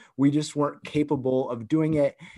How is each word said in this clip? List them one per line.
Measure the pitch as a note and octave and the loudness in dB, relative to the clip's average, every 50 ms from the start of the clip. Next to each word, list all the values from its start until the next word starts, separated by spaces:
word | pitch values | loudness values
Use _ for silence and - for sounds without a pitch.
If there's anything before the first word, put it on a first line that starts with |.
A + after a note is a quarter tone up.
| - - _ | -20 -10 _
We | - C3+ C#3+ | 2 2 4
just | C#3 D3+ D3+ - - | 4 2 0 -2 -2
weren't | D3 D3 C#3+ D3 - - | -2 -2 -2 -2 -6 -12
capable | - - D3+ D3 D3 D3+ C#3 A#2+ C3 C3 C3 C3 - | -6 -2 -2 0 0 -2 -2 0 0 0 0 0 -2
of | B2 A#2 A#2 A2 | -4 -8 -6 -2
doing | D#3 D#3 D#3 D#3 D#3+ | 0 0 2 2 2
it. | D3+ C#3+ C#3 - - E3 - - | 2 0 0 -2 -6 -18 -20 -16